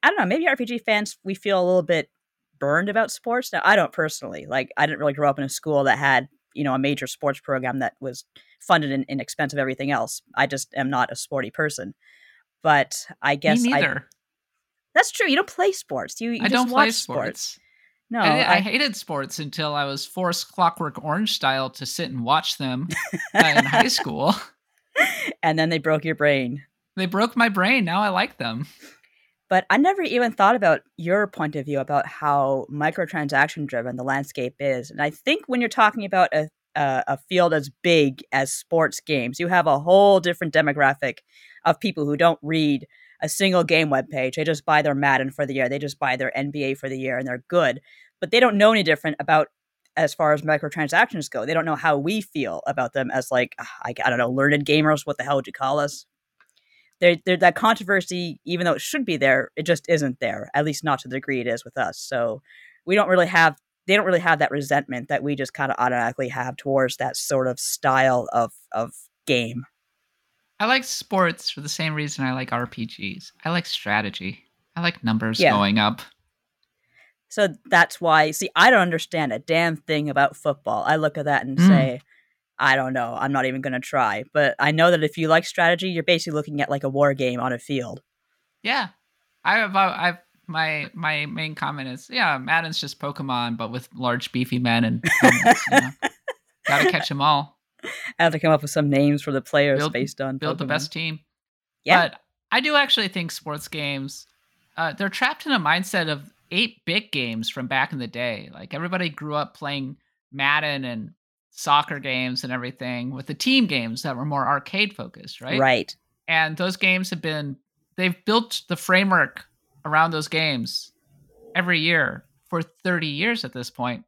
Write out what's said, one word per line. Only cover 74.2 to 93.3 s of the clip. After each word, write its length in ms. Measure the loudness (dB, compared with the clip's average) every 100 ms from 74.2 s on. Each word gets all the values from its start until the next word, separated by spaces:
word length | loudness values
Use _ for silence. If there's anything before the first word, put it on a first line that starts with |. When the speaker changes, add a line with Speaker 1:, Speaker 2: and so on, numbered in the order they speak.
| -10 -12 _ _ _ -4
Speaker 2:
I 60 |
like 220 | -4 -2
numbers 360 | -2 0 -2 2
Speaker 1:
Yeah. 140 | 4
Speaker 2:
going 260 | 4 4 4
up. 240 | 2 0 -12 _ _ _ _ _ _ _ _ _ _ _ _
Speaker 1:
So 180 | 0 0 0 2
that's 320 | 4 4 2
why, 300 | 4 4 4
see, 180 | 0 -4 6
I 140 | 8
don't 120 | 8
understand 500 | 4 0 -4 -4 -2
a 80 | -4
damn 380 | 0 2 2 -2
thing 320 | -2 -2 0
about 260 | 2 2 2
football. 480 | -4 -4 -2 -2 0
I 120 | 2
look 200 | 0 -2
at 80 | 0
that 200 | 0 0
and 120 | 4
Speaker 2:
Mm. 100 | 6
Speaker 1:
say, 340 | 6 4 -2 _ _ _ _ _ _
"I 160 | 2 2
don't 180 | 2
know. 220 | -2 -4 -4
I'm 140 | -2
not 140 | 0 0
even 160 | -2
gonna 180 | -4 -6
try." 460 | -4 0 0 -2 -4
But 220 | 0 0 2
I 120 | 0
know 200 | 4 4
that 120 | 4
if 140 | 0 -2
you 120 | 2
like 160 | 2 2
strategy, 440 | 0 2 2 -2
you're 140 | -4
basically 320 | 0 0 0 -6
looking 260 | -4 -4
at, 80 | -4
like, 140 | -2
a 60 | -4
war 240 | 2 2
game 260 | 2 -2 -2
on 140 | -4
a 40 | -4
field. 420 | -4 -6 -6 -12 _ _ _ _ _ _
Speaker 2:
Yeah. 260 | -4 -4 -4 _ _ _ _ _ 0
I 120 | 0
have, 160 | 2 2
uh, 200 | 0 2
I've, 200 | -2 -2 _ _ -10
my, 460 | -4 -2 -2 -8
my 320 | -6 -4 -2 -4
main 300 | -6 -8 -4
comment 320 | -6 -4 -8
is, 200 | -10 -8
yeah, 260 | 0 0 0
Madden's 420 | 0 0 0 -6
just 180 | -6 -6
Pokemon, 560 | -8 -6 -4